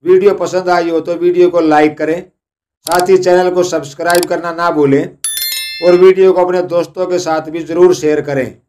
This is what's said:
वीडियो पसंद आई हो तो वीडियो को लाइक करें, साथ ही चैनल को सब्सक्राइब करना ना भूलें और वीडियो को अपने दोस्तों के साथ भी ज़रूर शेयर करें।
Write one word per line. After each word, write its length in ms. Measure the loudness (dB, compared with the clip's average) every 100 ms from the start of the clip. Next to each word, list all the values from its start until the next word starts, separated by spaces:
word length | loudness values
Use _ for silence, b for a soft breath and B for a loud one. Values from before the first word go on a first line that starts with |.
| 2
वीडियो 280 | 2 4 0
पसंद 340 | -4 -4 0
आई 200 | 0 0
हो 100 | -4
तो 140 | -4 -2
वीडियो 340 | 0 2 2
को 100 | 2
लाइक 360 | 2 2 2 0
करें, 240 | -4 -4 -8 _ _ _ _ _ -4
साथ 240 | -2 2
ही 80 | 2
चैनल 320 | 4 2 2
को 120 | 0 -2
सब्सक्राइब 600 | -4 -8 -8 -2 0 0
करना 260 | -4 -6
ना 160 | -4 -2
भूलें 320 | 0 2 2 -2 -10 -12 -10 -10 -10 -12 -2
और 140 | 2 6
वीडियो 380 | 6 6 4
को 120 | 2 0
अपने 160 | -2
दोस्तों 440 | -2 -4 -4 -6 -4
के 120 | -4
साथ 300 | -2 -4 -6
भी 140 | -10
ज़रूर 300 | -6 2 2 2
शेयर 260 | -2 -2
करें। 400 | -4 -6 -6 -10